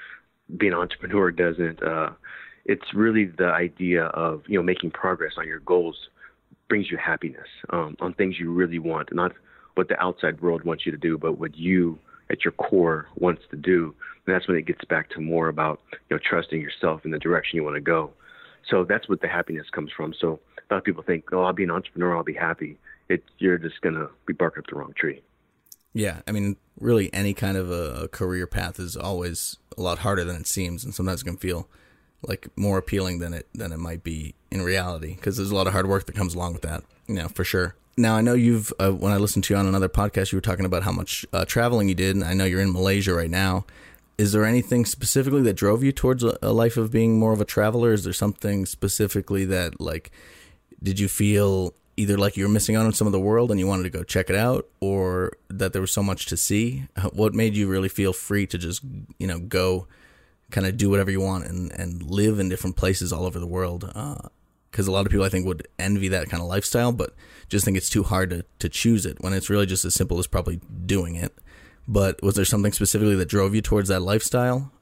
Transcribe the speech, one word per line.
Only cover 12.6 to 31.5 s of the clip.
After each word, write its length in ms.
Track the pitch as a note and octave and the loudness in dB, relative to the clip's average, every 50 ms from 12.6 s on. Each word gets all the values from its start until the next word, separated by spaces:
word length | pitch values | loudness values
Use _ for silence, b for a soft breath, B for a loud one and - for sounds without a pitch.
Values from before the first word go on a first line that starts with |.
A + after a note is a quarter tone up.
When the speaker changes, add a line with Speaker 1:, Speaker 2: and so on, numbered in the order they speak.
| - - G#2 F#2 E2+ E2 D#2+ D#2 D2+ - - | -4 2 4 4 4 4 2 -2 -4 -10 -6
Speaker 1:
wants 260 | - F2 F2 E2 - - - | 0 0 0 0 0 -6 -14
to 60 | C#2+ | -14
do. 360 | D2+ D2 F2+ F#2 E2+ E2 D2+ - B B B B B B | -6 0 2 2 2 2 0 -8 B B B B B B
And 120 | F#2 F#2 | -2 -2
that's 100 | F2+ - | 0 2
when 100 | - F2+ | 0 0
it 100 | D#2+ D#2+ | 0 0
gets 180 | F2+ E2+ - - | -2 -6 -6 -4
back 260 | - E2+ D#2 D#2 - | -4 -2 -2 -2 -6
to 100 | - D#2+ | -8 -8
more 280 | D#2 D#2+ E2 E2 D#2+ D#2+ | -4 0 0 0 0 0
about, 320 | D#2 D#2 D#2 D#2 D2+ - _ B B B B - | 0 -2 -2 -2 -4 -6 _ B B B B -4
you 60 | D#2+ | -4
know, 60 | D2+ - | -2 -2
trusting 360 | - F2 E2+ D#2+ - D#2+ D#2+ | 0 -2 -2 -2 -2 -6 -6
yourself 440 | D2 C#2 - - - E2+ D#2 D#2 - | -6 -6 -6 -2 0 0 0 -2 -4
in 60 | D#2+ | -6
the 80 | D#2+ D2 | -6 -2
direction 380 | - E2 F2 E2 - - - | 0 0 0 2 0 -2 -4
you 80 | E2 D2+ | -2 -2
wanna 160 | D2+ D2 D2 | -2 -4 -4
go. 320 | C#2+ E2+ E2 D#2+ D#2 C#2+ - B B B B B B B B B B - | 0 0 0 0 0 -4 -10 B B B B B B B B B B 0
So 140 | - F#2 F2+ | 2 2 2
that's 240 | E2+ G2+ A2 - - | 2 0 -2 0 -2
what 120 | F#2+ - | -2 -2
the 60 | - E2 | -2 -4
happiness 380 | F2 F2 F2 - E2+ D#2 D2+ - | -2 -2 -4 -4 -6 -10 -10 -8
comes 200 | - - D2+ D2+ | -8 -8 -8 -8
from. 240 | - - D#2+ D#2 D#2 | -10 -8 -8 -8 -6
So 240 | - F2 E2 D#2+ - _ B B B B B | -4 -4 -4 -4 -4 _ B B B B B
a 40 | G#2 | -2
lot 40 | F#2+ | -2
of 60 | - | 0
people 180 | G#2 F2 D#2+ | -2 -4 -4
think, 220 | - - E2+ D#2+ - - | -2 -4 -4 -4 -2 -4
"Oh, 100 | F#2 F#2 | -2 0
I'll 100 | F2+ F#2 | 0 0
be 120 | F2+ F#2+ F#2+ | 0 0 -2
an 60 | F2 | -2
entrepreneur, 440 | E2+ F#2 - - - F2 F2 F2+ F2 | -2 -4 -6 -8 -6 -2 0 0 0
I'll 60 | E2+ | -2
be 100 | E2 D#2+ | -2 -4
happy." 460 | D2+ - F2 E2 E2 - D#2 D2 D2+ _ B B B B B B | -6 -4 -4 -4 -4 -6 -8 -12 -12 _ B B B B B B
It, 160 | F2+ E2 _ _ _ - | -2 -2 _ _ _ 0
you're 200 | - F#2 F2+ E2+ | 2 2 2 2
just 220 | E2 D#2+ - - | -2 -6 -10 -4
gonna 280 | - F2 D#2+ D#2+ D#2 - - _ - | -4 -2 -2 -2 -6 -8 -12 _ -8
be 100 | - D#2+ | -8 -2
barking 260 | - F2 D#2+ - D2+ | -2 -2 -2 -2 -6
up 80 | - - | -14 -12
the 80 | C#2+ | -10
wrong 160 | C#2+ C#2+ C#2 - | -10 -10 -10 -6
tree. 240 | - - D2+ - - _ _ _ _ _ _ _ _ _ _ - _ _ _ - | -4 -4 -4 -4 -8 _ _ _ _ _ _ _ _ _ _ -20 _ _ _ -4
Speaker 2:
Yeah, 260 | A2 G#2 G2 E2 D#2+ - - | -4 -4 -4 -4 -8 -8 -6
I 40 | |
mean, 240 | G#2+ G2+ G2+ G2+ G2 _ _ _ _ - | -4 -2 -2 -2 -4 _ _ _ _ -4
really 340 | - A#2 A#2 A2 G2 - | 2 4 4 4 2 0
any 220 | - F#2+ G2+ G2+ G2 | -2 -2 -2 -2 -2
kind 220 | - G2+ G2 G2 | -2 -2 -2 -2
of 160 | F#2+ F#2 F2+ | -2 -2 -4
a, 320 | F2+ F2 E2+ D2 A#1+ A#1+ D#2+ | -4 -4 -4 -6 -6 -8 -10
a 40 | - | -10
career 380 | - - G2 F2+ F2+ F2+ F2+ | -6 -6 -4 -4 -2 -4 -4
path 320 | - - G2 F2 E2+ - - | -4 -4 -4 -4 -4 -8 -10
is 180 | F2+ E2+ - | -10 -10 -8
always 600 | - - F#2+ G2 F2 F2 F2 E2+ - - - - _ _ _ - | -8 -6 -6 -4 -4 -4 -6 -6 -6 -6 -8 -10 _ _ _ -10
a 60 | - | -4
lot 160 | F2+ F2+ F2 E2 | -4 -4 -2 -2
harder 240 | F2+ G2+ G2+ F#2 | 0 0 0 0
than 140 | E2+ F2 F2 | 0 -2 -6
it 100 | E2 E2 | -6 -6
seems, 380 | - - F#2+ F#2 F2 F2 E2 - | -4 -4 -2 -2 -4 -6 -8 -10
and 100 | - G2 | -10 -6
sometimes 280 | - F#2 F#2 F#2 - | -4 -2 -2 -2 -4
it 20 | - | -6
can 120 | F2+ E2+ | -8 -8
feel, 320 | - - F#2 | -6 -4 -4